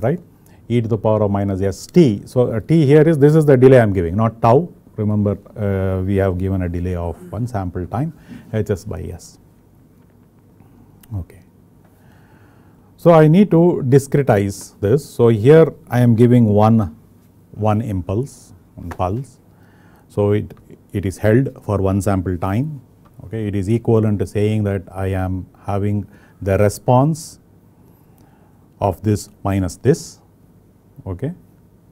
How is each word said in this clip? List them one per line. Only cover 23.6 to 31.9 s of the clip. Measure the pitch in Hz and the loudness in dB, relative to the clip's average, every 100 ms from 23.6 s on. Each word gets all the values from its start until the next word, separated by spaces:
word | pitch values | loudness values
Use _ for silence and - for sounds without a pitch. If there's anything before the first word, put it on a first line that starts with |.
| 92 | -4
equivalent | 117 117 113 107 101 | -2 0 0 2 -2
to | 104 | -4
saying | 104 104 107 | -4 -2 -2
that | 101 98 92 | -2 -4 -8
I | 95 95 | -8 -6
am | 95 92 92 90 _ - | -4 -6 -8 -10 _ -8
having | 101 104 101 95 - _ _ | -6 -4 -6 -8 -16 _ _
the | 95 95 | -4 0
response | 104 - - 123 143 156 - - _ _ _ _ _ _ _ _ _ _ _ _ _ _ | 0 0 0 2 2 -2 -10 -20 _ _ _ _ _ _ _ _ _ _ _ _ _ _
of | 101 92 | -4 -4
this | 110 101 - _ | -4 -4 -6 _
minus | 101 98 90 - | -6 -4 -4 -2
this, | 117 175 - - _ _ _ _ _ _ _ - 98 | -2 -2 -6 -20 _ _ _ _ _ _ _ -18 -14
okay, | 87 135 180 _ _ _ _ _ | -10 -10 -12 _ _ _ _ _